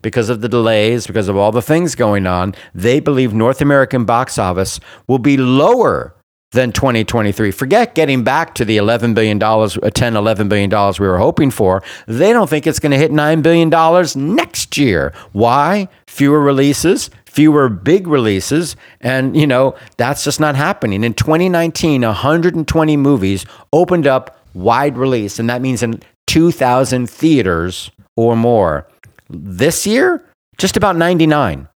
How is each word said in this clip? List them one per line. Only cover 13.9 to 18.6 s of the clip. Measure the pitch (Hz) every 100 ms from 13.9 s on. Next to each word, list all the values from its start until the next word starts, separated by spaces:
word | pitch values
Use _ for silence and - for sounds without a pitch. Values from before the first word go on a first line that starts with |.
| 175 170
next | 135 143 262 339 - - -
year. | 139 85 69 - -
Why? | 98 117 135 147 202 190 _ _
Fewer | - 143 151
releases, | 143 135 139 139 160 233 - - _
fewer | - 156 147 131
big | 95 131 190 180
releases, | 143 110 95 - 147